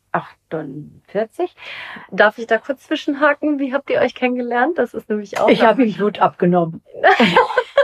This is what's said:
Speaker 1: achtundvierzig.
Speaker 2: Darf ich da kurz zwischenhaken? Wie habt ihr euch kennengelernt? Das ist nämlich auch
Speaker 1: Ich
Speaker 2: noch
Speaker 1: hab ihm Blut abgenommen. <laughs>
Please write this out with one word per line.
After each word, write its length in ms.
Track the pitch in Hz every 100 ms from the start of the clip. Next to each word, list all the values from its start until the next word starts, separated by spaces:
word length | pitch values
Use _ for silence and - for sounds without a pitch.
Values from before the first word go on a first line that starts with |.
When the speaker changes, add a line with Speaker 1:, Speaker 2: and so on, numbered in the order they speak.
| _
Speaker 1:
achtundvierzig. 1400 | 175 - - - 160 156 147 151 - _ 196 220 - 359 _ - - - - -
Speaker 2:
Darf 260 | 190 214 226
ich 80 | 226
da 120 | 220
kurz 260 | - 269
zwischenhaken? 760 | - 311 - 277 294 285 294 285
Wie 140 | 277
habt 160 | 277 -
ihr 120 | -
euch 120 | 269
kennengelernt? 640 | - 247 247 240 240 277 339
Das 160 | 240
ist 160 | 220 -
nämlich 300 | 214 202 -
auch 80 | 214
Speaker 1:
Ich 140 | 220
Speaker 2:
noch 60 | 226
Speaker 1:
hab 100 | 214
ihm 140 | 226
Blut 260 | 165 202 -
abgenommen. 640 | 180 - 180 175 165 165 -
<laughs> 40 | - - 392 208 294 - - 466 -